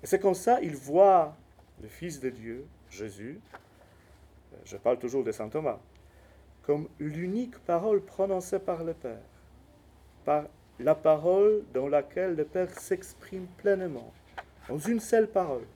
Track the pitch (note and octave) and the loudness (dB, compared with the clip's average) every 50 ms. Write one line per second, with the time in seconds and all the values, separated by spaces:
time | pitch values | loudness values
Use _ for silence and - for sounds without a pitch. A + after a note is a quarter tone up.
0 | - - - F#3+ - G3+ F#3 F3+ - - A#3+ C4+ - E3+ D3+ C#3 C3 C#3 C#3+ F3 | -2 0 0 2 4 4 2 2 4 4 4 4 2 -2 -6 -8 -8 -2 6 6
1 | G3 G3+ F#3+ F3+ D#3+ D3+ D3+ - - _ _ _ - _ _ - - G#2+ - - | 8 10 10 8 6 4 -2 -16 -20 _ _ _ -20 _ _ -20 -18 -18 -16 -12
2 | E3 F3 D#3 C#3+ B2+ C3 A#2 A2 A2 A2+ A2+ B2 C#3 D#3+ - - _ - - G#2 | -12 -12 -10 -6 -6 -8 -8 -6 -12 -12 -12 -12 -14 -16 -20 -20 _ -20 -14 -12
3 | G#2 A2 G2 G2+ G#2 A#2+ D3 G#3 A3 - - - _ _ _ _ - _ _ _ | -12 -12 -12 -14 -14 -14 -14 -16 -18 -20 -20 -20 _ _ _ _ -20 _ _ _
4 | - _ - - - - _ - _ _ - - - - - G2 _ A#2 B2 A#2+ | -20 _ -20 -20 -20 -20 _ -20 _ _ -20 -20 -20 -16 -16 -4 _ -2 -2 0
5 | - B2 B2 C3+ B2+ A2+ G#2+ - A2 G#2+ - D3+ D#3 C#3+ A2 G2+ - - _ - | -2 -6 -4 -4 -4 -4 -6 -8 -8 -8 -8 -6 -4 -4 -6 -6 -10 -20 _ -20
6 | - - _ - - - - - - - - _ - - D3 D3 D#3 - - - | -20 -20 _ -20 -20 -20 -20 -20 -20 -20 -20 _ -4 -2 -2 -2 -2 -10 -10 -10
7 | D3+ D3+ D3+ D#3+ F3 F3+ F#3+ A3+ B3 A#3+ - - - - F3 E3+ F3 A3 G#3+ G3+ | -8 -8 -6 -6 -6 -4 -4 -4 -6 -6 -10 -16 -4 -2 -2 0 2 2 0 0
8 | G3 - - - F#3+ G3 G3 F#3 F3+ - - F#3+ F#3+ - F3+ D#3+ E3 E3 E3 - | 0 -2 -4 -4 -2 0 0 -4 -4 -4 -6 -4 -2 -4 -6 -4 -4 -8 -8 -8
9 | - B2+ A2+ G#2+ G#2 - - - - - - - - _ - _ _ - - - | -8 -12 -12 -12 -16 -20 -20 -20 -20 -20 -20 -20 -20 _ -20 _ _ -20 -20 -20
10 | - - _ - - - D3+ D3+ D3 - - - - _ _ - B2 B2+ D#3+ - | -20 -20 _ -12 -2 0 0 0 0 -6 -14 -20 -20 _ _ -4 2 2 2 4
11 | - D#3+ D#3 D3+ D3 F3 F#3 G3 G3+ G#3+ G#3+ G#3+ - - - C3 C3 C#3+ C#3+ D3 | 6 4 4 4 4 2 4 6 6 6 4 2 -2 -4 -4 -2 -2 2 2 0
12 | C#3+ C#3+ - - F#3 F#3+ F3 D3+ D3+ D3 - F#3 F#3 F3 F3+ - - - G3 F3+ | 0 0 -4 -4 -2 -2 0 -2 -4 -2 -2 -4 -4 -4 -4 -12 -6 -4 -4 -4
13 | - - - - - - - F#3+ F#3 F3+ - - - G#3 G3 F#3+ F#3 F3+ D3 A#2+ | -4 -14 -20 -20 -18 -14 -12 -12 -12 -12 -16 -4 0 2 2 2 0 -6 -6 -8
14 | A#2 A#2 - - - - - - - - - - - - B2+ D3+ D3 F#3+ A#3+ A3+ | -12 -14 -20 -20 -20 -18 -16 -16 -16 -16 -20 -20 -12 -8 -8 -6 -2 0 0 0
15 | A3 - - A3+ A3 G#3+ G#3+ G3+ F#3 D#3+ C#3 B2 A#2 - - | 0 2 4 4 4 4 2 0 0 0 -4 -6 -8 -10 -20